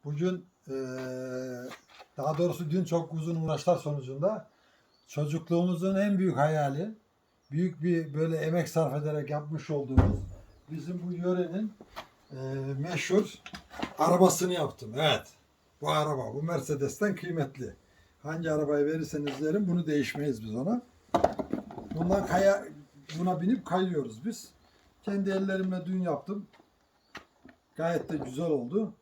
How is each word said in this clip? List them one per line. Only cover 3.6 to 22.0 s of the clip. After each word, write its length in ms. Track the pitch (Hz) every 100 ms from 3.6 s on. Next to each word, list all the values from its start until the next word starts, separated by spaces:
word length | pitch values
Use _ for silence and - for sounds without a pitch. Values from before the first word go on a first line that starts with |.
| - 175
sonucunda 720 | 147 147 127 135 175 214 - _ _ _ _ _ _
çocukluğumuzun 880 | - 147 160 160 170 180 170 190 196
en 220 | 202 196
büyük 180 | 185 131
hayali, 580 | 147 156 143 139 202 220 _ _ _ _ _
büyük 320 | 143 185 139
bir 320 | 165 170 156
böyle 220 | 143 160 160
emek 320 | 156 170 160
sarf 340 | 165 151 143
ederek 280 | 147 151 143
yapmış 400 | 151 147 156 -
olduğumuz 480 | 147 131 131 - 95 - - - - -
bizim 320 | 160 160 180 175
bu 60 |
yörenin, 600 | 175 175 180 170 185 214 - - - - _ _
eee, 60 | 135 131 135 135 135
meşhur 560 | 160 180 - 190 214 - - - - - - -
arabasını 540 | 160 175 180 - 180
yaptım. 400 | 175 143 - 110 123
Evet. 360 | 156 113 - - _ _ _ _
Bu 100 | 151
araba, 440 | 156 151 139 113
bu 80 | 127
Mercedes'ten 720 | 160 165 131 139 139 - 208
kıymetli. 600 | 190 180 165 135 - 110 - _ _ _ _
Hangi 280 | 147 160 160
arabayı 360 | 151 147 147 147
verirseniz 560 | 160 147 151 143 135
verin, 260 | 151 196 190
bunu 180 | 175 160
değişmeyiz 580 | 147 123 143 143 117
biz 100 | 110
ona. 280 | 110 160 240 - _ _ - - - - - - - -
Bundan 320 | 160